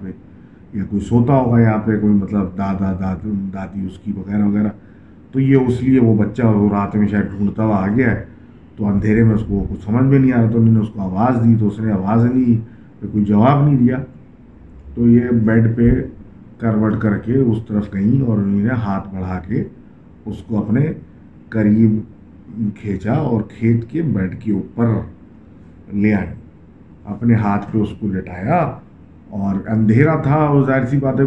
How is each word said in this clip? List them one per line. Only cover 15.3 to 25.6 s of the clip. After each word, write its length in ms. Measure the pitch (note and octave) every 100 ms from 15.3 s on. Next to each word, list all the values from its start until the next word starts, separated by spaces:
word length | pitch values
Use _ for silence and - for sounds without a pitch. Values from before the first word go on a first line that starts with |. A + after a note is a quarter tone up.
بیڈ 440 | A2+ G#2+ A2+ A2+ A#2+
پہ 140 | A#2+ B2+ - - - - - -
کروٹ 360 | A#2 G#2+ A2 -
کر 180 | A2 G2
کے 180 | A2 C3+
اس 220 | A#2+ A2 -
طرف 260 | G#2 G2+
گئیں 280 | G2 G#2 C#3
اور 160 | B2 G2+
انہوں 240 | G2 G2+
نے 80 | A2
ہاتھ 460 | B2 G#2 G2 F#2+ F#2+
بڑھا 240 | F#2 F2+ F2
کے 160 | A#2+ - - - - - - -
اس 120 | G#2+ -
کو 120 | G#2+
اپنے 280 | G#2+ A#2+ D#3+ - - - - - -
قریب 500 | A2 G#2 G#2+ A2+ A2 - - - - - G#2 G#2 -
کھینچا 380 | G#2+ F#2 G#2+
اور 280 | D3 C3+ A2 G#2 -
کھینچ 260 | A2+ A#2 -
کے 160 | D#3+
بیڈ 400 | D#3+ G2 F#2 -
کے 100 | A2
اوپر 360 | F#2+ - A#2 A#2 G2+ - - - - - -